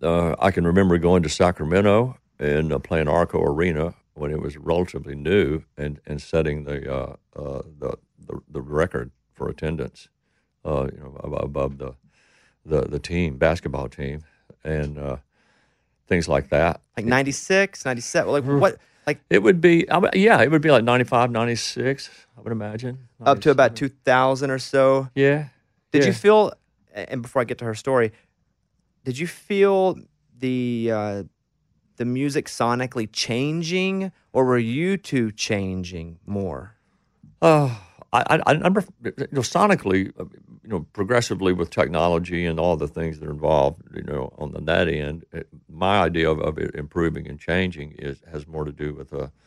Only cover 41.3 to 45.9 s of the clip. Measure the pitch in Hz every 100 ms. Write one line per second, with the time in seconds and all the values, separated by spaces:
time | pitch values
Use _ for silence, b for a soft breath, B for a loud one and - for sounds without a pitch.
41.3 | 95 92 90 82 - 71 82 85 85 87
42.3 | 87 87 80 87 80 76 82 82 76 76
43.3 | 73 76 76 69 - - - - 71 64
44.3 | - 76 78 76 87 87 76 73 82 -
45.3 | 82 - 65 _ 80 92